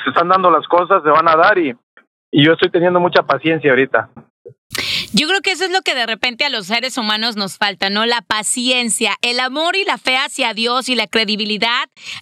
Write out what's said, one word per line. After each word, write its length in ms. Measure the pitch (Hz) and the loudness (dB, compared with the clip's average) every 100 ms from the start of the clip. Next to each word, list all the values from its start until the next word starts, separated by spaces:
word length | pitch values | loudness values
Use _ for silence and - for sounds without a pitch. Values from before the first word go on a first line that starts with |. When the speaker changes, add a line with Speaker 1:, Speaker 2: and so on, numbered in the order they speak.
Speaker 1:
se 60 | - | -4
están 180 | - 175 | 0 2
dando 220 | 190 180 | 4 4
las 160 | 156 - | 2 2
cosas, 340 | 175 175 190 | 2 4 2
se 60 | 151 | 4
van 180 | 151 165 | 4 4
a 100 | 160 | 4
dar 200 | 185 196 | 4 4
y, 180 | 151 120 _ _ _ _ _ | 0 -4 _ _ _ _ _
y 140 | 160 | 2
yo 80 | 147 | 4
estoy 160 | 160 185 | 4 2
teniendo 300 | 180 175 180 | 2 2 2
mucha 220 | 175 190 | 2 2
paciencia 480 | 156 139 156 160 143 | 2 0 0 0 2
ahorita. 400 | 127 135 113 110 - - _ - - _ - - - 180 | 2 2 0 -2 -10 -20 _ -20 -20 _ -10 -6 -6 -4
Speaker 2:
Yo 120 | - 302 | -2 0
creo 140 | 381 | 0
que 120 | 381 | -2
eso 120 | 339 | -4
es 80 | 370 | -2
lo 80 | 370 | -2
que 140 | 359 | -2
de 100 | 277 | -2
repente 400 | 226 220 254 233 | -2 -4 -4 -2
a 60 | 294 | -4
los 160 | 240 180 | -4 -4
seres 320 | 226 254 262 | -4 -4 -4
humanos 380 | 214 214 233 208 | -2 -2 -4 -6
nos 200 | 190 - | -8 -4
falta, 320 | 208 190 196 | -4 -2 -2
¿no? 160 | 202 | -2
La 160 | 233 240 | 0 -2
paciencia, 920 | - 214 208 247 247 254 233 - 214 190 | -2 -4 -4 -2 -2 0 -2 -2 -2 -2
el 180 | 240 247 | -4 -2
amor 340 | 254 277 330 | -4 -2 -2
y 100 | 381 | -2
la 120 | 392 262 | -2 -2
fe 220 | - 254 | -2 -2
hacia 340 | 285 - 240 | -2 -4 -4
Dios 380 | 214 226 247 254 | -2 -2 -2 -2
y 40 | |
la 120 | 240 214 | -4 -2
credibilidad 840 | 226 214 208 214 208 226 247 320 _ - - | -2 -2 -2 -4 -2 0 -2 -4 _ -16 -10